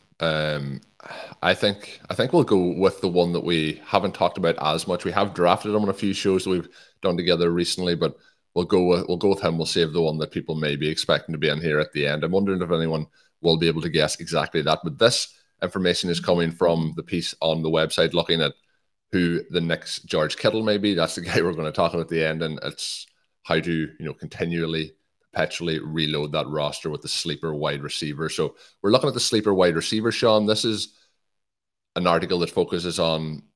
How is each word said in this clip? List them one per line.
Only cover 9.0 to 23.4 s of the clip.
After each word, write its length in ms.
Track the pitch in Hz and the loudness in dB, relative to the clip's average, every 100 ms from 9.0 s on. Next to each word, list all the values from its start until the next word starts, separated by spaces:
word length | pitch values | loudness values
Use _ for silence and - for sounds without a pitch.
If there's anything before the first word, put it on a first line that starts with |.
| - | 0
we'll 80 | 87 | 0
go 140 | 101 | 2
with 100 | 92 | 2
him. 160 | 85 82 | 0 0
We'll 80 | |
save 300 | 78 92 80 | -2 0 0
the 80 | 85 | 2
one 160 | 80 78 | 0 -2
that 140 | 76 | -6
people 220 | - - | -6 -6
may 220 | 78 76 71 | -4 -2 -2
be 100 | 76 | -2
expecting 460 | 80 - 76 - | -2 0 0 -2
to 60 | 78 | -2
be 100 | 78 | 0
in 140 | 73 | 0
here 180 | 82 76 | 0 0
at 120 | 76 | 0
the 120 | 73 71 | -2 -2
end. 180 | 76 | 0
I'm 80 | 80 | 0
wondering 280 | 95 98 92 | 0 2 0
if 100 | 85 | 0
anyone 360 | 82 80 78 78 _ _ _ | 0 0 -2 -4 _ _ _
will 160 | 82 82 | 2 4
be 120 | 82 | 2
able 120 | 80 | 0
to 80 | 82 | 0
guess 320 | 76 76 - | 2 2 -2
exactly 400 | 80 80 73 82 | -4 -2 0 0
that, 200 | 73 78 | 0 0
but 140 | 85 71 | -2 4
this 360 | 113 - - _ _ - | 4 4 -4 _ _ -8
information 480 | 92 95 92 87 92 | -6 0 0 2 0
is 100 | 85 | -2
coming 320 | 92 87 82 | 2 2 2
from 400 | 82 87 82 80 | 2 2 2 0
the 80 | 80 | -6
piece 320 | - 87 - - | -6 -4 -4 -2
on 220 | 80 80 | -2 0
the 80 | 80 | 0
website 420 | 80 80 - 80 | 2 2 0 0
looking 300 | 85 82 82 | 2 0 0
at 100 | 71 - _ _ _ _ _ | 0 -4 _ _ _ _ _
who 280 | 95 87 85 - | 0 2 0 -2
the 140 | 87 | -2
next 380 | 82 80 - - | -2 -2 -6 -12
George 360 | - 85 78 - | -4 -2 -2 0
Kittle 260 | 113 110 | -2 0
may 140 | 110 104 | 0 0
be. 160 | 104 | 0
That's 220 | 87 80 | 0 -2
the 80 | - | -4
guy 180 | 85 - | -4 0
we're 140 | 87 | 0
gonna 180 | 80 78 | -2 -4
talk 220 | 82 85 | 0 0
about 80 | 85 | 0
at 60 | 80 | -2
the 140 | 82 | 0
end, 200 | 80 80 | 0 -2
and 180 | 80 76 | -6 -6
it's 440 | 73 - - - - _ _ _ | -10 -8 -10 -10 -14 _ _ _